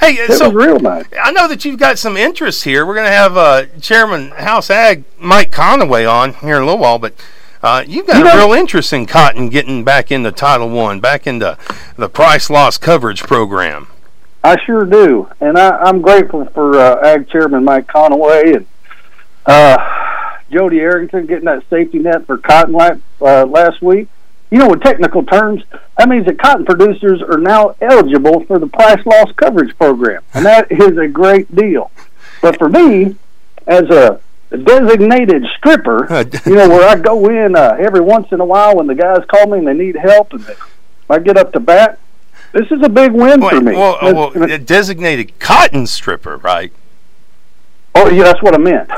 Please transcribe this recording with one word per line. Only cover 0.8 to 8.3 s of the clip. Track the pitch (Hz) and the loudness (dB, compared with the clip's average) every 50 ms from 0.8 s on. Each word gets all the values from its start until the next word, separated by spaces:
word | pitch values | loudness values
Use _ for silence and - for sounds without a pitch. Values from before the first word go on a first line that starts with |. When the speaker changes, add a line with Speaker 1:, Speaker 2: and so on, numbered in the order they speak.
Speaker 2:
nice. | 277 202 - - - - - - 220 | 0 -2 -6 -6 -10 -12 -10 -6 -4
Speaker 1:
I | 247 311 | -2 0
know | 381 349 330 | 0 -2 -2
that | 302 202 - | -4 -8 -10
you've | 294 269 226 | -10 -6 -2
got | 277 233 233 - | -2 -2 -2 -2
some | - 226 196 | -6 -8 -4
interest | 190 220 302 349 - 320 233 - - - | -4 -4 -4 -4 -6 -8 -8 -8 -8 -6
here. | 147 135 139 151 | -4 -2 -2 -2
We're | 175 202 | -2 -4
gonna | 214 220 208 | -4 -2 0
have, | 202 202 202 196 175 | 2 2 2 2 2
uh, | 185 170 151 135 135 135 135 - 160 | 2 2 2 2 2 0 -4 -10 -14
Chairman | - - 220 220 226 214 190 156 135 139 | -6 -2 0 0 0 0 -2 -6 -8 -10
House | 135 - - 208 220 220 - - | -14 -12 -6 -4 -4 -4 -2 -2
Ag | 196 214 226 220 196 151 135 - - - | 0 2 2 2 0 0 -6 -16 -18 -10
Mike | 170 175 185 208 196 - - | -2 2 4 4 4 4 4
Conaway | - 156 185 240 277 208 147 127 113 113 113 | 2 2 2 2 2 2 2 0 0 0 2
on | 117 120 127 135 131 | 0 0 0 -2 -6
here | - 139 147 151 | -8 -6 -4 -2
in | 143 131 | -2 0
a | |
little | 147 180 226 | -2 -2 0
while, | 170 123 117 117 | 0 0 0 -2
but, | 117 110 - - - - - - - - - - - | -4 -10 -12 -12 -18 -18 -18 -18 -18 -18 -14 -6 -2
uh, | 117 120 127 139 | -2 -2 -2 -4
you've | 143 175 302 392 | -6 -10 -8 -4
got | - - | 0 2
Speaker 2:
You | - - | 2 4
Speaker 1:
a | - | 4